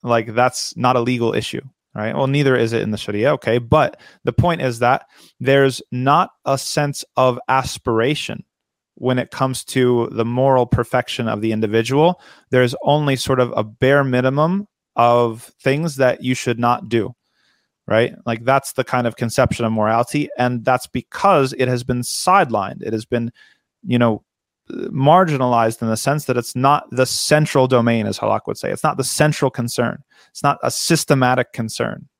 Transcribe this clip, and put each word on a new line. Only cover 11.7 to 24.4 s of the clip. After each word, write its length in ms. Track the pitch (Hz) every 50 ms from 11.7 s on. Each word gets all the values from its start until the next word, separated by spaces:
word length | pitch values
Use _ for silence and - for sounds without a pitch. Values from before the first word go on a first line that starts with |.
| 104 113 117 117 131 143 156 175 180 _ _ - - _ _ _
There's 260 | - 127 127 120 123 - -
only 340 | - 143 151 151 143 135
sort 240 | 127 - - 135 127
of 100 | 123 120 -
a 60 | - 110
bare 400 | 107 107 _ 131 131 139 143 139
minimum 640 | 135 123 123 123 131 135 143 151 165 185 196 208 _ _ _ _ _ _
of 460 | - 120 120 120 120 120 117 110 117 - - _ _
things 380 | - 135 135 147 160 170 139
that 260 | 131 135 127 - - -
you 100 | 123 127
should 240 | - - 127 120
not 300 | 113 120 120 120 - -
do, 260 | 113 113 117 101 98 120 _ _ _ _ _ _ _ _ _ _ _ _ _ _
right? 300 | - 107 110 120 - - - -
Like, 200 | 117 117 113 117
that's 260 | 123 135 139 - -
the 140 | - - 127
kind 200 | - - 123 123
of 120 | 120 113
conception 480 | - 123 117 - - 131 113 - - 120
of 80 | 110 113
morality, 560 | 110 107 107 113 117 120 - - 147 147 - -
and 260 | - 123 123 123 120 113
that's 240 | 131 127 123 -
because 680 | - _ 127 - _ - - - 196 190 151 135 131 127
it 100 | - 131
has 160 | 123 127 120 120
been 160 | 127 123 123
sidelined. 840 | 120 - - - - - 185 202 175 131 113 104 95 98 - -
It 120 | - - 110
has 100 | 110 107
been, 300 | _ - 120 117 117 _ _ _ _ _ _ _ _ _ _ -
you 140 | 196 123 120
know, 240 | 120 117 110 104 _ _ _ _